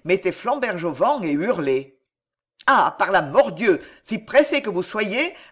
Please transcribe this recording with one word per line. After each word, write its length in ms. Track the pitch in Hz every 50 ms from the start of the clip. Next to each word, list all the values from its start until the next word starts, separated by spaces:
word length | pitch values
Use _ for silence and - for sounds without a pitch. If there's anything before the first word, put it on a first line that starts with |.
| -
mettait 280 | 160 185 190 - 185
Flamberge 520 | 165 - - 233 277 285 247 226 185 170 165
au 80 | 170
vent 300 | 143 123 180 247 294 262
et 100 | 185 156
hurlait. « 680 | 143 143 180 226 - 175 147 139 131 135 135 135 _ _ _ _ _ _ _ _ _ _ _ _ _ _ -
Ah, 280 | - 277 226 143 - -
par 140 | - 196 170
la 100 | 196 180
Mordieu, 600 | 151 139 147 247 285 226 165 156 233 208 170 151 - - - _ -
si 160 | - 226 -
pressé 420 | - - - 277 294 294 - 285
que 80 | - 220
vous 140 | 175 175 175
soyez, 500 | - - 214 220 196 202 254 320 349 - - - -